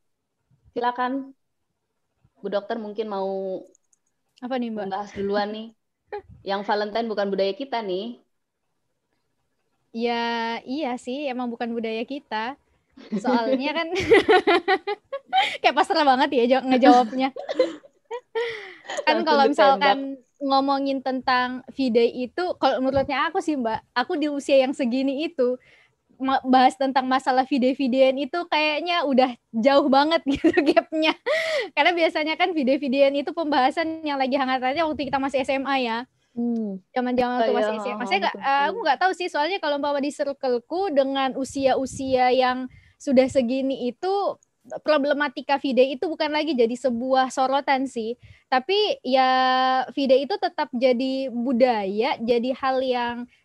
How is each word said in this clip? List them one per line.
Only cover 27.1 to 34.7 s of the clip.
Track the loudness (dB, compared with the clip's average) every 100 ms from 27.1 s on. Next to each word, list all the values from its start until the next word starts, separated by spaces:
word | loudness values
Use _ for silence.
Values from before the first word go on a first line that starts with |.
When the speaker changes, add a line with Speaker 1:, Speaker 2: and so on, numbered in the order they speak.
| 0 2 0 2
Speaker 2:
V-Day, | 2 2
V-Day-an | 2 0 4 4 2
itu | -2 -4 -2
kayaknya | 0 0 -2 -2 -2 2
udah | 4 2 0 _ 0
jauh | 4 4 6
banget | 4 4 2 0
<laughs> | 0
gitu | 2 2 2
gapnya. | 2 2 0 0 0 -2 -2 0 -2 -2
Karena | 0 2 2
biasanya | 0 0 -2 0
kan | 0
V-Day, | 0 2 0
V-Day-an | 0 2 4 2
itu | -2
pembahasan | -4 0 2 2 0 -4 -4
yang | -4 -2
lagi | 0 0
hangat-hangatnya | 0 -2 -2